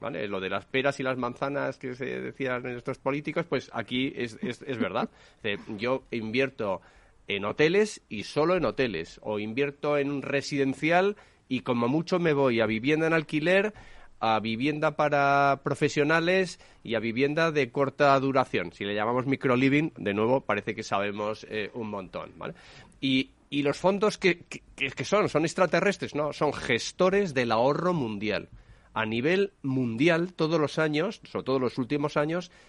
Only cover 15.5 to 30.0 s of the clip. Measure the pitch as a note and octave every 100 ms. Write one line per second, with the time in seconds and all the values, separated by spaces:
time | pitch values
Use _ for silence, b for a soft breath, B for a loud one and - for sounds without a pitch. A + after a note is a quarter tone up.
15.5 | C3+ - C3+ D3 - D3 E3 E3+ F#3 F3+
16.5 | - b b G#2 A2 A2+ A2+ C#3 D3+ E3
17.5 | D3+ B2 C#3+ C3+ - C#3+ C3+ C3+ C3 B2
18.5 | A2 E2+ - G2 G#2 G#2+ B2 B2+ C3+ C3+
19.5 | B2 C3+ C#3+ D#3 - G#2 G2+ A2 C3+ -
20.5 | G#2 G#2+ G#2 G#2+ G2+ G2+ G2+ G#2 G#2+ -
21.5 | G#2+ G2 B2 G#2+ G2+ F2+ E2+ D#2 - -
22.5 | - B B B - C3+ C3 C3 _ _
23.5 | C#3+ C#3+ C#3+ F3+ G3+ G#3 - F#3 E3+ -
24.5 | - - - C3+ - C3 G3+ E3 D3+ D#3+
25.5 | - F3 E3+ F#3+ F#3+ B2 D3 D3 - D3
26.5 | A#2+ - A#2 - - F#3 G3 G3 C3 A#2+
27.5 | A2 B2+ D3+ F3 F3 A#2 G#2 G#2 F#2+ -
28.5 | b b b b G#2+ A2 A2+ C#3 F#3 G3
29.5 | - C3+ C3 A#2+ A2+